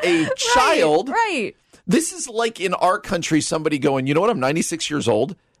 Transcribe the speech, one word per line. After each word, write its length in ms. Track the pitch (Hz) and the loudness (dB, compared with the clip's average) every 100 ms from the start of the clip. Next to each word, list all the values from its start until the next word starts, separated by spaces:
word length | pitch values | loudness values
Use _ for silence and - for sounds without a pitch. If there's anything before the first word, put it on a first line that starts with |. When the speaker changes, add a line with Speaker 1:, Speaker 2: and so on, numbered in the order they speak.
Speaker 1:
a 220 | 175 170 | 0 2
Speaker 2:
Right, 120 | 156 523 | 0 -2
Speaker 1:
child." 720 | 453 494 508 - 156 156 254 | 2 4 4 4 4 2 0
Speaker 2:
right. 440 | 370 440 311 185 - _ _ - | 0 0 -2 -6 -10 _ _ 0
Speaker 1:
This 260 | 220 330 | 0 0
is 160 | 370 - | -6 -8
like 300 | 220 226 226 | -4 -4 -2
in 140 | 180 | -4
our 240 | 180 180 202 | 0 2 0
country, 420 | - 180 - 156 | -2 -6 0 0
somebody 380 | - 160 151 147 | 0 -2 -2 0
going, 300 | 143 135 131 | 0 0 0
"You 60 | |
know 60 | 147 | 2
what? 100 | 208 | 2
I'm 100 | 156 | 2
ninety-six 500 | 131 160 - 160 - | 0 0 -2 -6 -4
years 160 | 147 110 | -2 0
old. 300 | 107 135 - _ _ | 2 0 -6 _ _